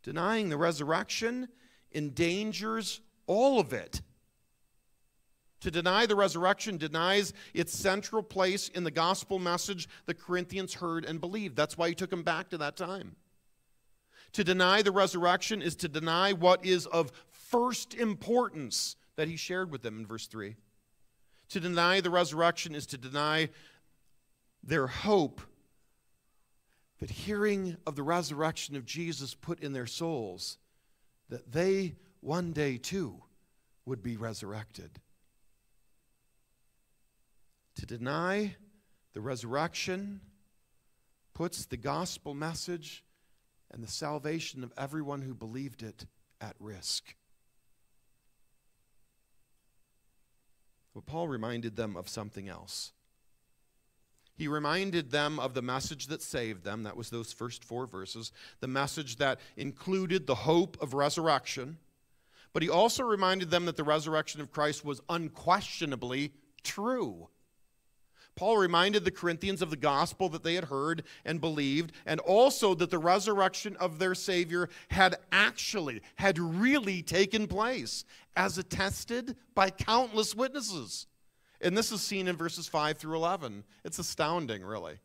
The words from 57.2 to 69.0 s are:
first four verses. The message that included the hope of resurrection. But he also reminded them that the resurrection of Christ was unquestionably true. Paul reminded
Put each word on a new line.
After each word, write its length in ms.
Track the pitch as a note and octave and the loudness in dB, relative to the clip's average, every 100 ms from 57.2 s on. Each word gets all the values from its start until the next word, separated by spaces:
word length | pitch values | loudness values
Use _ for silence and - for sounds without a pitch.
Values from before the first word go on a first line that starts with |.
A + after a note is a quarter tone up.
| A2+ | -10
first 300 | - A#2 A#2 | -10 -10 -10
four 240 | - A#2+ B2+ | -10 -8 -8
verses. 440 | F#2 F#2+ A2+ A2 - - - | -10 -12 -12 -12 -14 -20 -12
The 80 | C3 | -4
message 480 | C3+ C#3 - C3+ | 0 0 -4 -8
that 240 | A#2 C#3 B2+ - | 0 2 2 -6
included 720 | - C#3 - - F#3+ F#3 F#3+ - | -10 -10 -8 -2 -2 2 0 2
the 80 | |
hope 420 | G2+ B2 E3+ F3 - | 0 4 4 4 -2
of 140 | C#3+ | -4
resurrection. 840 | C3+ C#3+ E3+ D#3+ C#3 - - C3 D#3+ _ _ _ _ _ _ - | 2 2 2 4 4 2 -8 -8 -12 _ _ _ _ _ _ -6
But 80 | - | -2
he 80 | C#3+ | 2
also 340 | E3 A3+ B3+ | 6 4 4
reminded 460 | B3+ G3+ F#3 F#3+ F3 | 0 4 4 2 2
them 160 | F3 | 2
that 120 | F3 D#3 | 2 -2
the 60 | |
resurrection 560 | D3 D3+ D#3 D#3 D#3 D3+ | 2 2 2 0 0 -8
of 120 | C#3+ | -8
Christ 340 | D#3 D3+ D3+ | 0 0 0
was 160 | D3 C3 - | -6 -8 -4
unquestionably 1200 | E3+ D#3+ - - F#3+ - - D#3 C3 B2 C3 D3 - _ - | -4 -4 -4 2 2 2 -6 -4 -4 -4 -4 -4 -8 _ -10
true. 680 | - - A3 B3+ D3 F2 E2 _ _ _ _ _ _ _ _ _ - | -8 -4 -2 -2 -4 -8 -16 _ _ _ _ _ _ _ _ _ -18
Paul 220 | - F#3+ A3 | -2 4 6
reminded 440 | F3+ E3+ F#3+ G#3 | 6 6 6 4